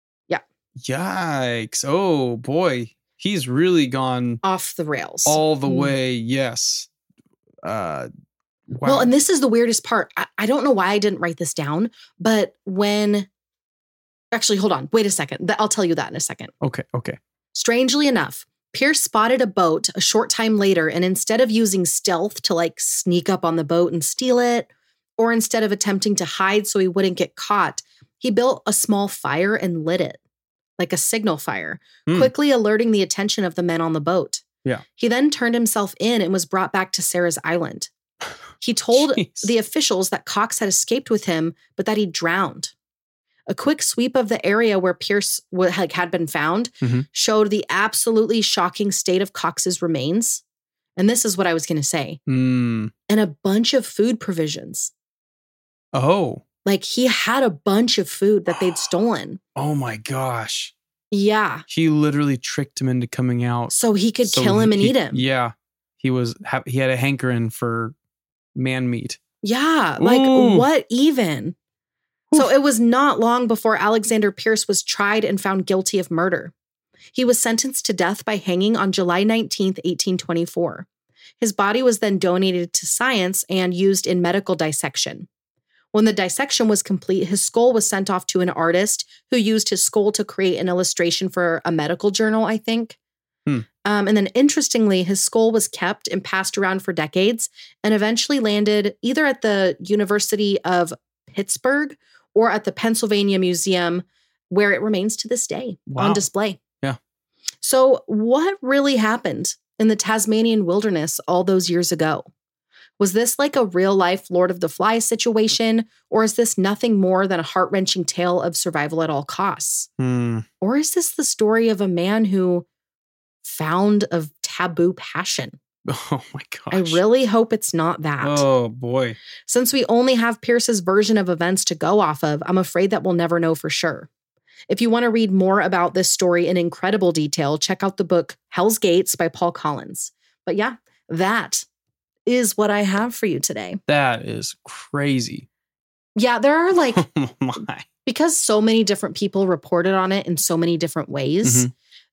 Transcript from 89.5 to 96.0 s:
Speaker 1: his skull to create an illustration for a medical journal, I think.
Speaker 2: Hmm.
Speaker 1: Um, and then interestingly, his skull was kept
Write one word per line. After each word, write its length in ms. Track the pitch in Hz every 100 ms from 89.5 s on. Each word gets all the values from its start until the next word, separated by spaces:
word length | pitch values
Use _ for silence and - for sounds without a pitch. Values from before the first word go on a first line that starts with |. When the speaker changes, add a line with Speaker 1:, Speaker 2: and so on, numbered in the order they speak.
| 220 -
Speaker 1:
his 140 | 185
skull 280 | - 214 208
to 120 | 208
create 340 | 202 - 190 131
an 100 | 180
illustration 600 | 180 185 - 175 - 190
for 320 | 185 175 165
a 80 | 175
medical 400 | 160 151 175 208
journal, 320 | 196 214 220
I 140 | 208 220
think. 380 | 226 226 226 - _ _ _ _
Speaker 2:
Hmm. 160 | 151 127 110 _
Speaker 1:
Um, 220 | 202 208 202
and 100 | 214
then 100 | 196
interestingly, 720 | 247 285 311 - 233 214 185
his 180 | 180 190
skull 260 | - 226 226
was 160 | 220 -
kept 400 | - 175 -